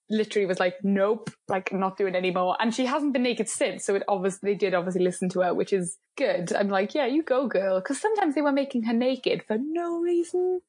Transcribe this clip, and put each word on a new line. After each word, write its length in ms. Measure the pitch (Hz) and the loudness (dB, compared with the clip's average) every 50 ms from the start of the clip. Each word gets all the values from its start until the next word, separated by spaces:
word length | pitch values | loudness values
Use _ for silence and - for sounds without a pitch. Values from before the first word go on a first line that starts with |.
| _ - | _ -4
literally 360 | 214 214 208 214 - 208 196 | -2 -2 -2 0 0 0 0
was 140 | 175 185 180 | 0 0 0
like, 140 | 185 180 180 - 190 | 0 0 0 0 0
"Nope, 460 | 196 196 196 196 208 226 214 - - - _ _ - | 2 4 4 4 2 2 0 -4 -8 -14 _ _ -4
like, 220 | 202 185 185 - 196 | -4 -4 -2 -4 -2
I'm 60 | 185 | 0
not 160 | 190 190 190 | -2 -2 0
doing 180 | - 202 185 180 | -2 -2 0 0
it 20 | |
anymore." 380 | 185 185 185 180 185 180 185 - - | 0 -2 0 0 0 0 0 0 0
And 140 | 226 240 226 | 0 0 0
she 120 | - 254 | 0 -2
hasn't 260 | 247 277 311 294 294 247 | -2 0 0 0 0 0
been 100 | 262 247 | 0 0
naked 260 | 247 233 - 214 - | 0 0 -2 -4 -4
since. 340 | - - 294 214 262 - - | -2 -2 -2 -2 -2 -4 -2
So 100 | - 196 | -2 -2
it 80 | 196 - | 0 0
obviously, 440 | - 202 190 180 196 185 - 196 202 202 | 0 -2 0 0 -2 -4 -2 -2 -2 0
they 40 | |
did 160 | 175 208 190 185 | 0 0 2 2
obviously 300 | 175 170 185 180 180 180 | 0 0 0 0 2 2
listen 240 | 180 185 - 190 185 | 0 0 0 -4 -2
to 120 | - 185 | 0 2
her, 120 | 180 175 170 | 2 2 2
which 200 | 185 190 - 202 | 0 0 0 0
is 240 | 190 175 170 - - _ _ _ | 0 0 -4 -8 -12 _ _ _
good. 360 | - 269 208 185 180 175 170 - | -2 0 0 0 0 -2 0 0
I'm 160 | - 208 196 | 0 2 2
like, 240 | 196 190 202 202 - | 2 0 0 0 0
"Yeah, 100 | 302 269 | 0 0
you 160 | 233 269 320 | 2 2 0
go, 260 | 320 - 254 254 285 | 2 2 0 0 2
girl." 340 | 220 - 185 196 190 190 185 | 2 0 0 2 2 0 0
'Cause 180 | 185 - 277 - | 0 -2 -4 -2
sometimes 340 | - 427 440 415 392 311 269 | 0 0 2 2 2 2 2
they 60 | 311 | 2
were 100 | 294 285 269 | 2 2 2
making 300 | 285 269 277 - 240 220 | 2 0 0 -2 -2 0
her 100 | 233 226 | 0 0
naked 500 | 233 247 262 262 254 - - - 180 - | 2 2 2 0 0 0 0 0 0 -2
for 140 | - 214 | -2 -2
no 420 | 226 277 311 320 339 349 339 339 339 | -2 -2 -2 -4 -4 -4 -2 -2 -2
reason. 600 | 339 349 349 349 339 - - 359 359 370 370 359 - | 0 0 0 0 0 0 0 0 0 0 0 -2 -4